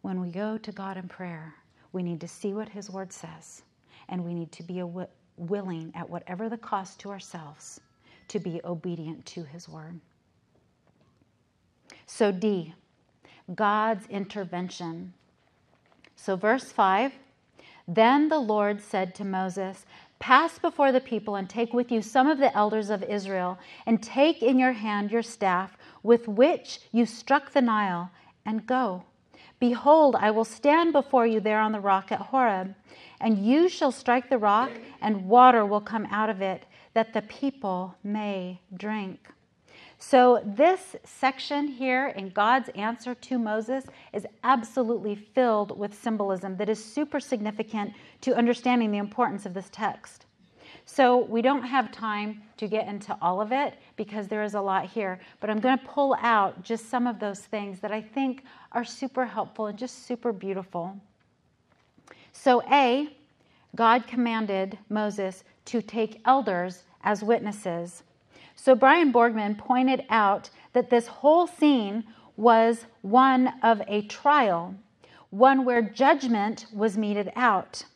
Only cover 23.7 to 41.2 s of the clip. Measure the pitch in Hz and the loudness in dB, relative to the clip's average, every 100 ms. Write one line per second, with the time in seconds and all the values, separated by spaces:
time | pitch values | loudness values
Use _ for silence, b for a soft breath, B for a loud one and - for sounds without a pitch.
23.7 | B - 226 - 254 294 330 226 254 254 | B -2 -2 0 2 2 4 2 4 2
24.7 | 240 214 208 202 233 226 - 196 180 190 | 0 -4 -4 -2 -4 -4 -4 -2 0 -4
25.7 | _ B B 202 233 233 202 277 294 - | _ B B 2 2 2 4 4 4 -6
26.7 | - - 226 233 - - 277 277 285 240 | -18 -4 0 0 -2 -2 -2 2 0 2
27.7 | 214 202 175 180 b b b 214 214 220 | 2 0 -2 -6 b b b -6 -6 -2
28.7 | 254 240 180 - _ _ b b b 240 | -2 -2 -6 -12 _ _ b b b 0
29.7 | 233 285 320 294 226 208 214 226 - 285 | 2 6 8 8 4 2 0 -4 0 2
30.7 | 311 339 294 277 262 233 220 202 214 214 | 4 4 2 2 2 4 2 0 0 0
31.7 | 214 196 190 190 214 - 262 247 190 190 | -2 2 0 0 -8 -2 0 2 0 -6
32.7 | 196 B B B B 226 208 202 277 359 | -12 B B B B -2 0 4 4 4
33.7 | - 294 - - 247 247 247 208 208 254 | 2 -2 -2 0 0 0 0 2 2 0
34.7 | - B B 214 208 185 240 247 233 208 | -6 B B -4 -2 4 8 10 8 2
35.7 | 208 208 220 196 202 220 190 190 185 - | -2 -2 -8 -4 -4 -4 -2 -6 -6 -12
36.7 | b b 226 226 220 208 - 277 277 202 | b b -2 0 -4 -6 -6 -6 -4 -6
37.7 | 180 185 180 202 208 208 196 180 180 _ | -4 -6 -10 -8 -6 -6 -6 -8 -12 _
38.7 | 180 208 214 190 - _ - _ _ _ | -12 -8 -8 -8 -12 _ -20 _ _ _
39.7 | B B B - 269 247 233 202 202 320 | B B B 4 6 8 6 2 2 4
40.7 | 370 - - - - | 4 -4 -20 -20 -2